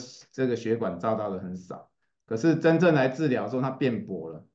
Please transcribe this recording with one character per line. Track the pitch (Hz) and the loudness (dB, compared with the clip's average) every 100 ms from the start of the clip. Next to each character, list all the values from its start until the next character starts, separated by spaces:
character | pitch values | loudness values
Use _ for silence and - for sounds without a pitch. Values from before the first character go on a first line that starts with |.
| - - - | -4 -18 -14
这 | - 131 | -4 -2
个 | 113 | 0
血 | 110 113 | 0 0
管 | 107 87 | 0 -2
照 | 113 | -2
到 | 110 104 | -2 -2
的 | 95 | -6
很 | 95 90 | -8 -10
少。 | - - - _ _ _ _ | -12 -16 -16 _ _ _ _
可 | 113 | 0
是 | 165 151 | 2 4
真 | 165 165 | 4 6
正 | 180 151 | 6 6
来 | 131 | 2
治 | 139 156 | 0 0
疗 | 120 | 0
的 | 101 | -2
时 | 127 | -2
候， | |
它 | 135 | -4
变 | - 131 107 - | -2 -2 -2 -6
薄 | 92 82 | -8 -10
了。 | 78 - | -14 -18